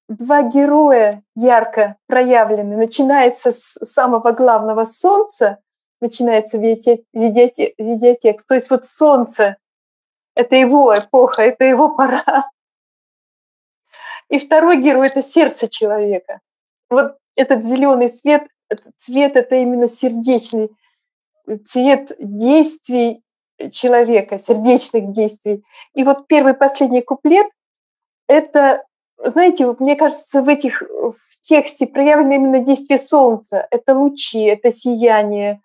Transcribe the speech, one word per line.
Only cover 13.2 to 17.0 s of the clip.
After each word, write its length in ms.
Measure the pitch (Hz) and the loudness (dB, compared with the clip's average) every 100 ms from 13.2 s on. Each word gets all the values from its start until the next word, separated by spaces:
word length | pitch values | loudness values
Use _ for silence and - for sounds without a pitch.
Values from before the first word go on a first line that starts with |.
| _ _ _ _ _ _ _ - - - - | _ _ _ _ _ _ _ -20 -20 -18 -6
И 100 | 277 | -6
второй 420 | - 320 330 311 | 0 2 4 2
герой — 260 | 277 262 269 | 2 2 0
это 140 | 269 | -2
сердце 460 | - 330 294 - 226 | -2 0 0 -2 -8
человека. 720 | - 208 214 208 185 - 196 _ _ _ _ - | -4 -4 -2 -2 -4 -8 -18 _ _ _ _ -4
Вот 260 | 247 | -2